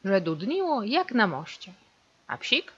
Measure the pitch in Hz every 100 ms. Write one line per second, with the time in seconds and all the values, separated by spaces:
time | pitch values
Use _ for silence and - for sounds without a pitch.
0 | 190 196 165 156 202 359 370 277 208 311
1 | 359 247 202 139 165 - - 185 _ _
2 | _ _ - - - 262 -